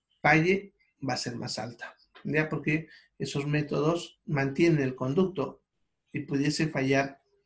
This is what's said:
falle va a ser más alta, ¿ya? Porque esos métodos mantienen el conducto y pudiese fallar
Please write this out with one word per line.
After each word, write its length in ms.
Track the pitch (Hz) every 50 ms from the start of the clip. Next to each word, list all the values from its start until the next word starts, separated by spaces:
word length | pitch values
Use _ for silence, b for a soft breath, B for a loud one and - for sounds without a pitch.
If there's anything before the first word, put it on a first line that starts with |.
| _ _ _ _
falle 520 | - 147 156 160 160 180 196 196 - - _ _ _ _ _ - 143
va 80 | 131 123
a 40 | -
ser 160 | - 127 120
más 240 | 113 113 120 - 123
alta, 380 | 117 120 120 - - - - _ _ _ _ -
¿ya? 260 | - - 143 156 151 156
Porque 400 | 156 - - 151 151 160 156 B B B B B B -
esos 280 | 135 131 - 143 139
métodos 760 | 147 147 151 147 - 147 147 147 156 170 175 - - _ _ -
mantienen 560 | - 156 139 135 135 135 165 170 170 160 147
el 120 | 135 127 127
conducto 680 | - 127 131 139 190 190 180 - 143 127 - - _ _ _ _ _ _ _ _ _ _ _
y 80 | - 135
pudiese 480 | 139 - 147 135 143 151 147 - 165 156
fallar 520 | - 143 131 135 139 135 135 139 - _ _ _ _ _ _